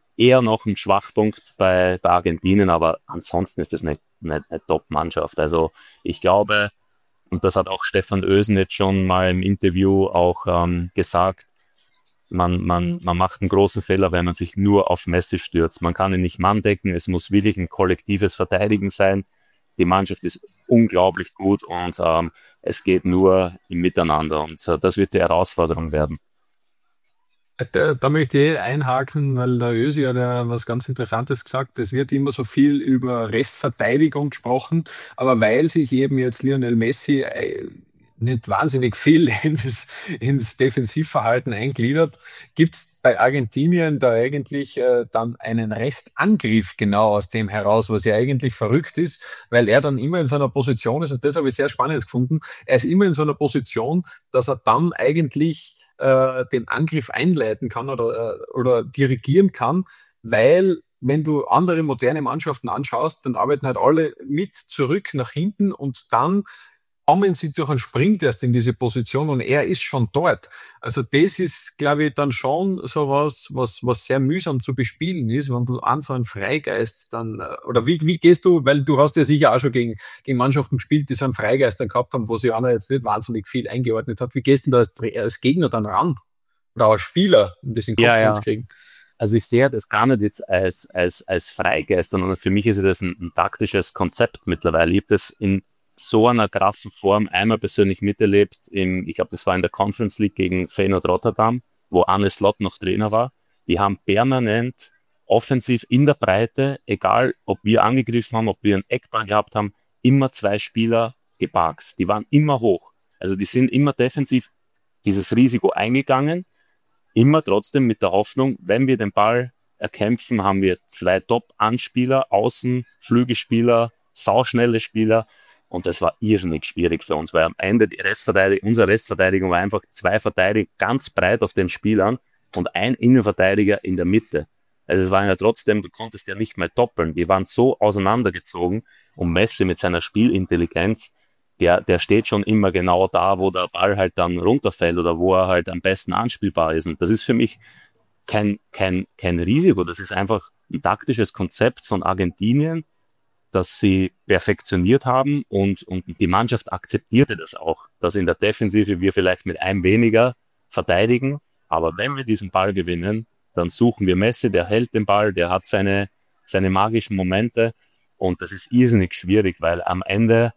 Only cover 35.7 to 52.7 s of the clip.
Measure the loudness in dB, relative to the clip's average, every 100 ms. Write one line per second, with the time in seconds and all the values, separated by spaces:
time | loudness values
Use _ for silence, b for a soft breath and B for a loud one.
35.7 | 0 0 0 0 0 -2 -2 -2 0 0
36.7 | 0 0 -2 -2 -2 -2 -6 -6 -8 -12
37.7 | -16 _ _ _ -6 -2 -2 -2 -2 0
38.7 | 0 -2 2 4 6 4 0 -2 -2 -4
39.7 | -6 -10 B B -6 -2 -2 -2 -2 0
40.7 | 0 -4 -4 -4 -2 0 0 -2 -6 -4
41.7 | -2 0 0 0 -4 B B B 0 2
42.7 | 0 -12 0 2 4 2 2 -2 0 2
43.7 | 2 0 2 2 2 0 -4 -6 -8 -6
44.7 | -2 2 2 0 -4 -4 -8 -4 -4 -4
45.7 | -4 -6 -6 -8 -2 2 2 2 0 0
46.7 | -2 0 2 2 2 -2 -4 -4 -2 2
47.7 | 2 2 0 2 2 0 -2 -4 -4 0
48.7 | 0 -2 -4 -4 -6 B B 0 2 4
49.7 | 4 2 -2 -2 -2 0 0 0 -2 -2
50.7 | -2 -2 -2 -4 -2 -2 0 0 0 -2
51.7 | -2 -2 -4 -4 -4 -2 -2 B B 0